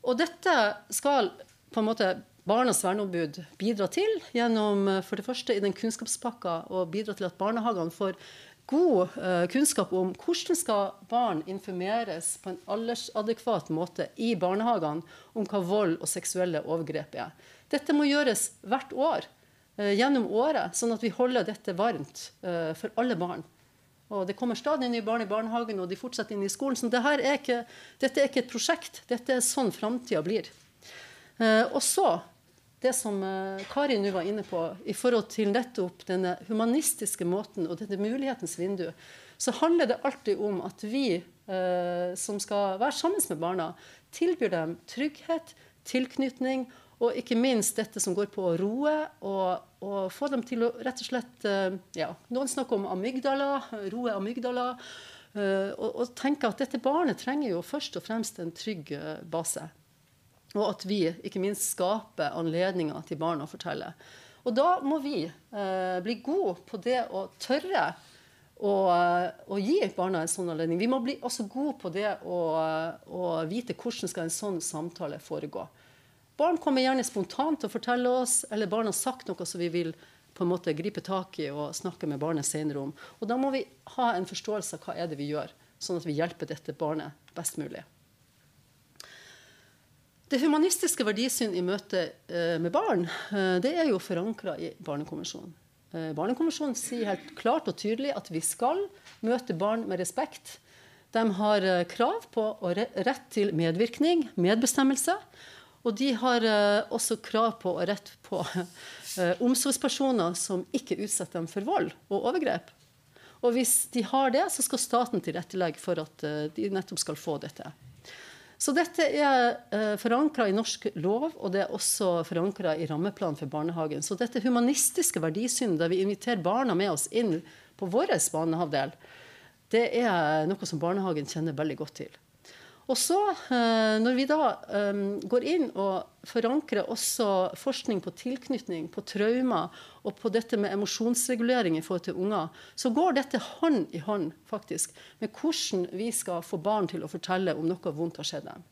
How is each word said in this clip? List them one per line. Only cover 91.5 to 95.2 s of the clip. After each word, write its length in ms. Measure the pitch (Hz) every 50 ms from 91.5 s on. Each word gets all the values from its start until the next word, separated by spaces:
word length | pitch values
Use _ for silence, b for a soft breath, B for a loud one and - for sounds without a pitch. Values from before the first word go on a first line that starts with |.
| 180
i 80 | 180 180
møte, 380 | 180 196 202 202 - - 185 170 - - - _ -
eh, 300 | 175 170 170 165 170 160
med 120 | 165 175 170
barn, 320 | 294 427 427 247 180 175 165 B B B B
eh, 260 | 208 202 190 185 185 180 175
det 100 | 262 320 349
er 100 | 330 302
jo 140 | 220 185 -
forankret 580 | - 190 170 180 220 220 - - 190 156 147
i 140 | 170 160 - - 175
Barnekonvensjonen. 720 | - 143 143 151 151 165 156